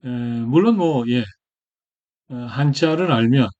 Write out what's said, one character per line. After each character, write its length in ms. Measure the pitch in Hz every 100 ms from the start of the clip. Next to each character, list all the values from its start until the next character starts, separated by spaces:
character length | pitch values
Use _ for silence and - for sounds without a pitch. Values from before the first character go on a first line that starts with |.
| 127
에, 40 |
물론 680 | 123 120 120 117 143 214 220
뭐, 260 | 170 143 117
예, 140 | 123 107 - _ _ _ _ _ _ _ _ _
어, 60 | 127
한자를 760 | 120 113 143 135 165 160 180
알면 380 | 123 113 135 113 -